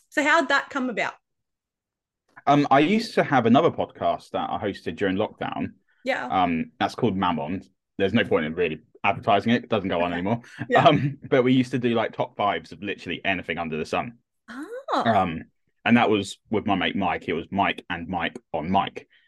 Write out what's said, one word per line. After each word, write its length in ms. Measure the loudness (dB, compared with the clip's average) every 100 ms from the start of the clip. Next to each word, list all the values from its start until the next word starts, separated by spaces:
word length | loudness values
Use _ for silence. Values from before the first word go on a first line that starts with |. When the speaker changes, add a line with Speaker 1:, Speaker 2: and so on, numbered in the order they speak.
| _
Speaker 1:
So 140 | -2
how'd 240 | 2 2 2
that 220 | 0 0
come 180 | -4 -4
about? 240 | -4 -6 -8 _ _ _ _ _ _ _ _ _ _ _ -4 2
Speaker 2:
Um, 200 | 2 6
I 100 | 4
used 340 | 6 2 0
to 80 | -2
have 240 | 2 2 6
another 240 | 6 4
podcast 600 | 0 -6 -2 -2 -2 -4
that 200 | -6 -4
I 80 | -4
hosted 380 | -4 -6 -8 -2
during 200 | -2 0
lockdown. 580 | -2 -4 -8 -6 -8 -10 _ _
Speaker 1:
Yeah. 220 | -4 -4 0
Speaker 2:
Um, 460 | 2 2 0 -4 _
that's 160 | -4 0
called 200 | -2 2
Mammon. 460 | 0 0 -4 -8 -10 _ _ -2
There's 160 | 0
no 100 | 2
point 220 | 2 0 0
in 80 |
really 260 | -2 -2 -4 _ -4
advertising 480 | -2 0 2 2 4
it. 120 | 0
It 40 | 0
doesn't 200 | -2 0
go 80 | -2
on 60 | -2
Speaker 1:
Okay. 80 |
Speaker 2:
anymore. 260 | -2 -2 -4 -6 -12 0
Speaker 1:
Yeah. 160 | 2 4
Speaker 2:
Um, 320 | 2 -2 -6 0
but 140 | 2
we 80 | 4
used 180 | 2 2
to 60 | -2
do, 120 | 0
like, 180 | 0 -2
top 200 | -4 -6 -2
fives 360 | -2 -2 -8
of 100 | -10
literally 380 | -10 -8 -8 -6
anything 340 | -4 -4 -4 -6
under 180 | -6 -6
the 80 | -4
sun. 320 | -4 -4 -12 _ _ -18
Speaker 1:
Oh. 180 | -16 -12 -14 -4 -2 2
Speaker 2:
Um, 380 | 2 0 -4 -12 _ _ _
and 120 | 2 4
that 140 | 4
was 280 | 2 -2 -10 _
with 160 | -2 0
my 80 |
mate 220 | 0 0 0
Mike. 320 | -2 -2 -4
It 60 |
was 120 | -6 -4
Mike 320 | 0 0 -2 -8
and 200 | -8 -6
Mike 280 | -4 -4 -8 -8
on 180 | -6 0
Mike. 360 | 0 0 -8 -20 _